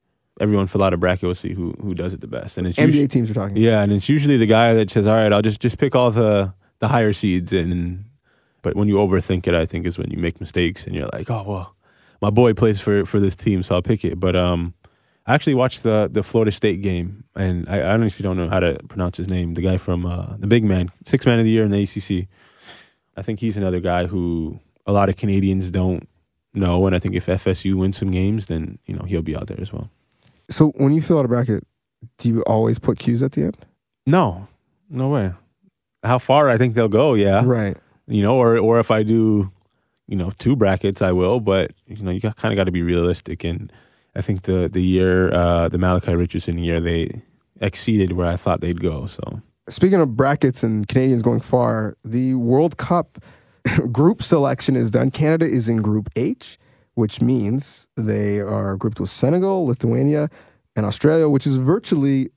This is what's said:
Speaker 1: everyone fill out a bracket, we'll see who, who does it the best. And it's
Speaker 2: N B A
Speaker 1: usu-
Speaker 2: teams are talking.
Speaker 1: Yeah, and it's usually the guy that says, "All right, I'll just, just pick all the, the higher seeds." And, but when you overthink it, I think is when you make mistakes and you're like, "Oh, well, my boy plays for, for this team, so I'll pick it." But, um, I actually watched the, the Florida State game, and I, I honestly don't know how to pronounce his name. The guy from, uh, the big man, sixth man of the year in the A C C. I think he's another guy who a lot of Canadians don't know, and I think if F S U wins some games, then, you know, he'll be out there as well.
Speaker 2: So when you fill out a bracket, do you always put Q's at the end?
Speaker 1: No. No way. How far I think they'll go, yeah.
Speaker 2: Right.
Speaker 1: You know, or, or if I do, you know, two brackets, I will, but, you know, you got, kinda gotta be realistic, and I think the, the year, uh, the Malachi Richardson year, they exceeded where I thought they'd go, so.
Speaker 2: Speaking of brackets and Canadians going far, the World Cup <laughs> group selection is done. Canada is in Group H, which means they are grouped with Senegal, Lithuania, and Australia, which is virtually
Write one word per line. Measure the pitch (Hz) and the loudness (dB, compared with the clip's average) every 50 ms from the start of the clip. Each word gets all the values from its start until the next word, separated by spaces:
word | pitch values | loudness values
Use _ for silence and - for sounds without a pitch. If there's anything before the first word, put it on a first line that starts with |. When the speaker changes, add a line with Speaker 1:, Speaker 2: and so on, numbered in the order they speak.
| _ _ _ _ _ _ _ - | _ _ _ _ _ _ _ -4
Speaker 1:
everyone | - 107 104 101 98 | 0 0 2 2 0
fill | 92 - 98 98 | 0 0 0 0
out | 95 90 | 2 0
a | |
bracket, | 87 90 90 90 92 - | 0 0 0 0 0 -2
we'll | 90 90 | -4 -4
see | - - - 90 | -6 -6 -8 -8
who, | 92 87 85 - - | -6 -6 -6 -8 -8
who | - 101 90 | -8 -8 -8
does | 82 87 90 92 | -6 -6 -8 -8
it | - | -10
the | - | -12
best. | - - 60 - - - | -12 -12 -12 -12 -10 -8
And | - 92 | -6 -6
it's | 90 87 - | -4 0 2
Speaker 2:
N | 151 156 | 2 4
B | 151 147 | 4 4
A | 143 | 2
Speaker 1:
usu- | 131 | 2
Speaker 2:
teams | - 127 117 110 | 0 0 0 0
are | 107 | -2
talking. | 113 95 101 98 | -4 -4 -2 0
Speaker 1:
Yeah, | 107 113 113 110 107 101 | 2 4 4 4 4 4
and | 101 104 | 2 2
it's | 101 - - | 2 2 2
usually | 147 156 143 147 143 | 0 2 2 4 4
the | 120 113 | 4 4
guy | 104 110 113 117 117 113 | 4 4 6 6 6 4
that | 113 107 92 | 4 2 2
says, | - 110 101 | 0 2 2
"All | 107 110 | 4 4
right, | 113 110 107 104 | 4 4 4 4
I'll | 101 104 | 4 2
just, | 110 107 - | 0 0 -2
just | - 120 - - | -2 -4 -2 0
pick | 151 135 - | 0 0 2
all | 127 123 120 | 2 2 2
the, | 107 117 113 107 104 101 98 95 95 _ _ _ _ _ | 2 2 2 2 4 2 0 -2 -4 _ _ _ _ _
the | - 107 | -2 0
higher | 135 120 113 107 98 | 2 2 2 2 0
seeds." | - - 101 90 92 87 - 95 | 0 0 0 0 0 -2 0 -2
And, | 92 82 90 87 87 85 87 90 92 101 110 _ _ _ _ _ _ _ _ _ _ - | -2 0 -2 -2 -4 -4 -6 -8 -10 -14 -18 _ _ _ _ _ _ _ _ _ _ -6
but | - - | -4 -2
when | 101 104 104 | 0 0 2
you | 101 | 2
overthink | 98 104 92 95 90 - - 95 90 - | 2 2 2 2 0 0 0 -2 -2 0
it, | 90 87 | 0 0
I | 82 80 | 0 0
think | 82 - 87 87 | -2 -4 -6 -6
is | 90 82 - | -6 -6 -6
when | - - | -6 -8
you | - - | -6 -4
make | 85 82 - - | -4 -6 -6 -8
mistakes | 98 - - 90 85 80 - - - | -10 -8 -4 -2 -2 -2 -2 -6 -10
and | - 95 | -10 -8
you're | 87 65 - - | -8 -8 -8 -8
like, | - - - | -8 -8 -6
"Oh, | 120 107 95 | -6 -6 -6
well, | 101 101 92 90 - _ _ _ _ _ _ _ _ _ _ | -8 -8 -8 -10 -12 _ _ _ _ _ _ _ _ _ _
my | - 107 | -4 0
boy | 104 117 123 117 110 | 2 4 4 4 4
plays | - 117 110 104 98 | 4 2 2 0 0
for, | - 107 101 101 92 | 0 0 0 0 0
for | - - 104 | 0 0 0
this | 101 95 - | 0 0 -2
team, | - - 113 98 92 87 | -2 -2 -2 -2 0 0
so | - 90 | -2 -2
I'll | 90 90 | -2 0
pick | - 113 104 - | -2 -2 -2 -2
it." | 85 - 90 | -6 -4 -2
But, | 95 92 90 | -2 0 0
um, | 92 90 90 87 87 85 87 - _ _ _ _ _ _ _ _ _ _ | 2 2 0 0 -2 -4 -6 -8 _ _ _ _ _ _ _ _ _ _
I | - 131 | 0 0
actually | 151 - 160 139 | 0 2 2 2
watched | 123 127 127 - - - | 2 2 0 -2 -2 -2
the, | 113 107 107 104 - | 0 2 2 2 0
the | - 107 95 | -2 -4 -4
Florida | - - 113 110 107 | 0 0 0 2 2
State | 95 - - 107 90 95 98 | 0 0 0 0 0 -2 -2
game, | 98 90 87 85 90 101 107 - _ - | -4 -4 -4 -4 -6 -10 -14 -18 _ -8
and | - 98 92 90 87 85 - | -4 -2 -2 -2 -2 -4 -4
I, | 95 101 | -2 -2
I | - 90 104 | 0 0 2
honestly | 113 117 104 - - 101 | 2 2 0 -2 -4 -4
don't | 95 92 | -4 -4
know | 92 85 80 | -2 -2 -2
how | 98 92 | 0 0
to | 90 85 71 - - - | 0 0 0 -2 -8 -12
pronounce | - 95 90 87 - - | -8 -6 -4 -4 -4 -6
his | 90 92 | -6 -4
name. | 92 90 87 85 82 | -4 -4 -4 -4 -4
The | 82 87 | -4 -2
guy | 92 92 | -2 -2
from, | 90 - - 90 87 87 | -2 -2 -4 -4 -4 -4
uh, | 87 87 90 92 - 101 104 | -4 -6 -8 -8 -10 -10 -6
the | - 104 | -2 2
big | 117 120 110 | 2 2 2
man, | 101 92 92 90 90 - - - | 2 0 0 -2 -4 -6 -12 -6
sixth | - - 131 - | -2 -2 0 2
man | 131 120 113 | 2 2 2
of | 113 | 4
the | 110 | 2
year | 110 110 110 | 2 2 2
in | 104 | 2
the | 101 101 | 2 0
A | 101 | 0
C | - - 104 | -2 -4 -6
C. | - - 98 90 92 - _ _ _ _ _ _ - - - - - _ _ _ _ _ _ | -6 -4 -4 -4 -4 -6 _ _ _ _ _ _ -20 -20 -20 -20 -20 _ _ _ _ _ _
I | - 107 | -12 -8
think | - 110 101 | -8 -6 -4
he's | 117 113 98 | -4 -4 -2
another | 107 98 92 92 87 | -2 -2 -2 -2 -2
guy | 85 90 87 90 90 | -2 0 0 0 -2
who | 87 92 92 87 87 85 82 80 76 - - - _ _ _ _ | -2 -2 -4 -2 -2 -2 -4 -4 -6 -8 -12 -18 _ _ _ _
a | 104 101 | 0 2
lot | 101 98 98 | 2 2 2
of | 95 | 0
Canadians | - - 104 98 98 95 95 95 95 92 90 | 0 0 0 0 2 2 2 0 0 -2 -2
don't | 90 92 92 92 90 - - - _ _ _ _ _ _ _ _ - | -2 0 0 0 -2 -2 -6 -12 _ _ _ _ _ _ _ _ -4
know, | 104 95 87 87 90 98 | -2 0 2 2 2 2
and | 95 92 | 2 2
I | 87 | 0
think | - 90 95 | 0 -2 -4
if | 90 - - | -4 -2 -2
F | 92 95 - | -2 -2 0
S | 95 92 - - | -2 -2 -2 -2
U | 95 95 | -2 0
wins | 92 92 98 95 - | 0 0 -2 -2 -2
some | 101 95 | -4 -2
games, | 92 92 92 101 110 113 101 | 0 0 0 0 -2 -4 -4
then, | - 82 80 78 - - - _ | -6 -6 -6 -6 -8 -10 -14 _
you | - - | -10 -10
know, | - - | -8 -6
he'll | 90 95 82 78 | -4 -4 -4 -4
be | 78 76 | -4 -6
out | 55 - | -6 -8
there | - - - | -10 -10 -10
as | 95 107 - | -10 -10 -10
well. | - - - _ _ _ _ _ _ _ _ _ _ _ - | -12 -12 -14 _ _ _ _ _ _ _ _ _ _ _ -2
Speaker 2:
So | - - 156 151 | 2 4 4 4
when | - - 139 139 151 | 4 2 2 2 2
you | 160 | 2
fill | 151 - 175 151 | 2 2 2 2
out | 135 | 2
a | 117 | 2
bracket, | 120 120 123 117 107 - - - _ _ _ _ _ _ - - _ - | 0 0 0 0 -2 -4 -4 -8 _ _ _ _ _ _ -20 -20 _ -4
do | - 117 | -2 0
you | 113 113 - | 0 0 0
always | - 110 110 113 113 117 - | 0 2 2 2 2 0 0
put | - - 107 - | 0 -2 -2 0
Q's | - 120 120 117 139 | 0 -2 -2 0 -2
at | 135 - | -2 -2
the | - 143 | -2 -2
end? | 190 - - - - _ _ _ _ _ _ - | -2 -4 -6 -12 -20 _ _ _ _ _ _ -2
Speaker 1:
No. | 135 160 185 165 107 92 90 101 - _ _ _ _ _ _ _ - | 2 2 4 2 2 -2 -6 -12 -16 _ _ _ _ _ _ _ -12
No | 156 123 131 135 | -8 -4 -2 -2
way. | 147 131 98 87 90 - _ _ _ _ _ _ _ _ _ _ _ _ - | 0 0 -2 -2 -6 -8 _ _ _ _ _ _ _ _ _ _ _ _ -4
How | 113 123 123 | -2 -2 0
far | - - 131 147 147 135 | 2 2 4 4 4 4
I | 117 110 | 4 2
think | 127 123 110 | 2 2 2
they'll | 120 113 107 | 0 0 2
go, | 101 110 143 151 123 | 4 2 4 4 4
yeah. | 107 101 98 98 101 117 | 2 4 4 4 4 2
Speaker 2:
Right. | 127 123 117 107 98 92 - _ _ _ _ _ - | 2 2 0 -2 -4 -6 -8 _ _ _ _ _ -4
Speaker 1:
You | 107 104 101 | -2 0 2
know, | 104 131 | 2 4
or, | 131 123 117 113 117 | 4 4 4 4 4
or | 98 110 117 117 | 4 4 4 2
if | 110 - | 2 2
I | 110 110 107 | 0 0 2
do, | 107 113 113 110 110 107 104 98 95 - _ _ _ _ _ _ _ _ _ _ - | 2 2 2 2 2 2 2 0 -2 -6 _ _ _ _ _ _ _ _ _ _ -8
you | 98 | -6
know, | 95 87 95 - - | -4 -4 -6 -6 -4
two | - 123 139 | 0 0 2
brackets, | 127 107 98 95 92 - 98 98 - | 2 2 2 2 2 0 -2 -2 0
I | 101 92 90 | 0 0 2
will, | 90 90 92 117 123 | 2 2 2 0 0
but, | 107 107 95 95 - - - _ _ | 0 2 2 2 0 -2 -4 _ _
you | - 107 107 104 | -16 -14 -10 -6
know, | 92 | -6
you | 90 95 | -4 -4
got, | 110 107 107 | -4 -6 -4
kinda | - - 110 104 | -4 -4 -2 0
gotta | 98 95 90 90 | 0 0 0 0
be | 87 85 | -2 0
realistic, | 87 87 87 85 87 90 - - - 85 - - | 0 0 2 2 0 0 -2 -6 -10 -10 -8 -6
and | 82 - - 104 - - _ _ _ _ _ _ _ - | -6 -6 -6 -8 -12 -16 _ _ _ _ _ _ _ -10
I | - | -6
think | 95 - 101 92 - | -4 -4 -4 -4 -2
the, | - 92 92 90 80 | -2 0 0 0 0
the | - 90 92 | 0 0 2
year, | 92 92 92 95 95 90 92 92 90 - | 2 2 4 4 4 4 4 2 2 2
uh, | 87 87 87 87 85 85 82 | 2 2 2 2 2 0 0
the | - 87 | 0 0
Malachi | 90 90 90 87 - 95 87 | 0 2 0 0 0 0 0
Richardson | 85 87 82 - - - - 85 85 | 0 0 -2 -4 -6 -6 -6 -6 -4
year, | 85 85 85 82 | -2 -2 -2 -2
they | 85 85 85 85 80 - - 113 - _ _ _ _ _ _ - | 0 0 -2 -2 -2 -4 -6 -12 -16 _ _ _ _ _ _ -6
exceeded | 107 98 - - - 120 113 104 95 90 90 | -6 -6 -6 -4 -2 0 2 2 2 0 0
where | 90 87 | -2 -2
I | 85 85 | -2 -2
thought | 85 - 98 85 - | -2 -2 -2 -2 -2
they'd | - 87 87 85 | -2 -4 -4 -2
go, | 90 87 78 71 - | -2 -4 -4 -4 -8
so. | - - - - - - 104 - _ _ _ _ - | -10 -12 -12 -12 -12 -12 -12 -14 _ _ _ _ -14
Speaker 2:
Speaking | - - 180 190 196 180 | -2 2 2 4 4 4
of | 156 131 110 | 2 2 2
brackets | 120 135 139 147 - - 131 123 - - | 2 2 2 2 2 2 0 0 0 -2
and | 113 110 107 104 | -2 -2 -2 -2
Canadians | - - 127 131 135 127 117 110 | 0 0 2 2 4 2 2 2
going | 120 117 117 | 2 0 0
far, | - - - 127 120 117 113 110 107 104 - - - | 0 0 0 2 2 2 0 -2 -4 -6 -8 -10 -10
the | 110 113 123 127 131 131 | -6 -4 -2 -2 -2 -2
World | 127 117 117 127 139 160 175 - | -2 0 2 2 4 2 2 0
Cup | - - - 175 175 147 - _ - - - - _ _ _ _ | -4 -4 -2 0 0 -2 -4 _ -20 -20 -20 -20 _ _ _ _
<laughs> | _ - 117 - - - 127 117 | _ -4 -2 0 0 0 0 2
group | 120 147 180 233 - - | 4 4 4 4 2 0
selection | - 175 151 139 135 127 - - - 131 | 2 2 2 2 2 0 -2 0 0 0
is | 123 120 110 | 0 2 2
done. | 101 120 123 135 - | 2 2 0 0 0
Canada | - 151 151 160 165 165 | 0 2 2 2 2 2
is | 160 - 123 113 113 | 0 0 0 0 0
in | 117 110 | 0 0
Group | 104 107 107 107 104 - - | 0 0 0 -2 -2 -4 -4
H, | 110 127 180 254 - - - - - _ _ _ _ _ _ _ | -4 -4 -4 -4 -6 -10 -16 -20 -20 _ _ _ _ _ _ _
which | - 113 104 - - 113 | -2 -2 0 0 2 2
means | 120 131 123 104 101 117 139 147 - - - - _ _ | 2 2 0 0 0 -2 -4 -4 -6 -12 -16 -18 _ _
they | - 110 107 104 104 104 104 101 104 | -6 -4 -2 -2 0 0 0 -2 -2
are | 98 101 104 101 98 98 95 | -2 -2 -4 -4 -2 -4 -4
grouped | 95 - 113 110 - | -4 -4 -4 -4 -4
with | 92 90 | -6 -6
Senegal, | - - - 131 170 180 185 196 196 190 165 | -4 -2 0 0 2 2 0 0 0 0 0
Lithuania, | 127 127 - - 117 117 127 135 143 151 147 147 151 - - - _ _ _ _ _ - | -2 -2 -2 -2 -2 0 0 0 0 0 0 -2 -4 -6 -12 -20 _ _ _ _ _ -6
and | - 107 | -4 -4
Australia, | 104 110 - - 147 160 165 160 151 | -2 -2 0 2 2 4 4 4 2
which | 143 135 - | 2 2 0
is | 143 135 | 0 0
virtually | 131 127 135 175 226 - - 185 151 139 139 135 135 131 - - | 0 2 2 2 0 0 0 0 2 2 2 2 0 -2 -4 -6